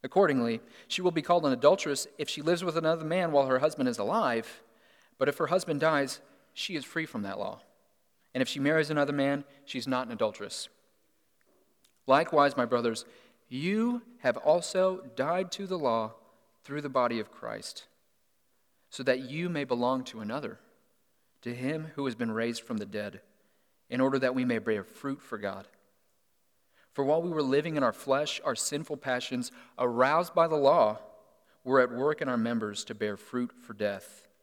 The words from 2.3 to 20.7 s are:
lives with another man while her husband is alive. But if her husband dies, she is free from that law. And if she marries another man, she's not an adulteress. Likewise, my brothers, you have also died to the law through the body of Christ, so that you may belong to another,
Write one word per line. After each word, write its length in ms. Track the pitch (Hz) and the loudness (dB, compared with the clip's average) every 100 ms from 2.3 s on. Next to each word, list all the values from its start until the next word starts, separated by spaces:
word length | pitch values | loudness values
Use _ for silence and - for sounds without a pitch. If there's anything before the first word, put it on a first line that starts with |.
| - | -4
lives 200 | 151 170 | 0 0
with 140 | 180 160 | 0 0
another 280 | 160 165 | 0 0
man 280 | 156 175 170 | 0 -2 2
while 140 | 147 135 | 2 4
her 120 | 131 | 4
husband 300 | 151 151 127 | 2 0 -2
is 100 | 113 | 0
alive. 640 | 104 202 170 117 113 - _ _ _ _ _ _ | -2 0 0 0 -4 -14 _ _ _ _ _ _
But 100 | 135 | -2
if 100 | 139 | 0
her 100 | 151 | 0
husband 320 | 180 175 151 | 0 0 0
dies, 400 | 156 151 139 - - _ _ | 2 2 0 -6 -14 _ _
she 240 | - - 170 | -10 -6 -6
is 80 | |
free 220 | 131 165 156 | -6 -6 -6
from 160 | 120 | -6
that 160 | 101 92 | -6 -4
law. 240 | 101 107 - _ _ _ _ _ _ | -6 -8 -18 _ _ _ _ _ _
And 80 | 127 | -4
if 80 | 131 | -2
she 120 | 147 | 0
marries 300 | 139 160 151 | 2 2 2
another 240 | 151 143 | 0 0
man, 300 | 143 139 139 143 - | 2 0 0 -6 -20
she's 240 | - 131 120 | -12 -8 -2
not 180 | 127 123 | -2 -4
an 60 | |
adulteress. 560 | 117 113 101 104 - - _ _ _ _ _ _ _ _ _ _ _ _ _ - | -2 -2 -2 -10 -10 -12 _ _ _ _ _ _ _ _ _ _ _ _ _ 4
Likewise, 500 | 135 165 156 143 135 | 4 6 4 4 2
my 100 | 120 | 0
brothers, 380 | 123 117 110 - - - _ _ | 2 0 -2 -10 -20 -20 _ _
you 540 | 127 160 208 233 240 - - | -6 -2 0 0 -2 -8 -4
have 180 | 131 117 | -2 0
also 640 | 147 170 170 190 185 185 131 117 | 2 2 2 0 0 0 -10 -4
died 340 | 135 175 185 | -2 -2 -4
to 140 | - 196 | -6 -6
the 120 | 180 | -2
law 360 | 143 113 110 110 _ _ _ _ | 0 0 -2 -10 _ _ _ _
through 200 | - 143 | -10 -8
the 60 | 147 | -2
body 300 | 131 123 117 | 0 2 0
of 140 | 104 | -6
Christ, 540 | - - - - - - _ _ _ _ _ _ _ _ _ _ | -10 -10 -10 -12 -16 -20 _ _ _ _ _ _ _ _ _ _
so 120 | - | -6
that 180 | 131 131 | 0 0
you 280 | 131 147 175 | 0 -6 -4
may 160 | 165 | -4
belong 400 | 135 120 120 131 | -2 0 0 0
to 160 | 127 110 | -4 -10
another, 400 | 107 123 139 - _ | -8 -6 -8 -12 _